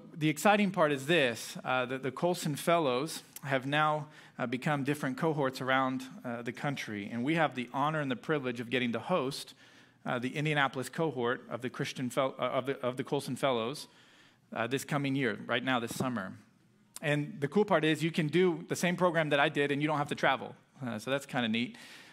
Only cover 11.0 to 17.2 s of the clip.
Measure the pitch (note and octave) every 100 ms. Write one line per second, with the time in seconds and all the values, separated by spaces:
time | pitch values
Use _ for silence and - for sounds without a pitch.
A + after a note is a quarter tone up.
11 | E3 B2+ A#2 B2 - A#2+ A#2+ - C#3 -
12 | B2+ D3 C3+ - B2+ C3 B2+ C3+ B2 B2+
13 | B2+ D3 C#3 B2 C#3+ A#2+ A2 D3 - -
14 | - - - _ - - A#2 C3 - D3+
15 | C#3 C3+ B2+ G#2 - A#2+ B2+ B2+ A2+ -
16 | C3 A#2 F#2+ G#2 - _ _ _ _ -
17 | D#3 D3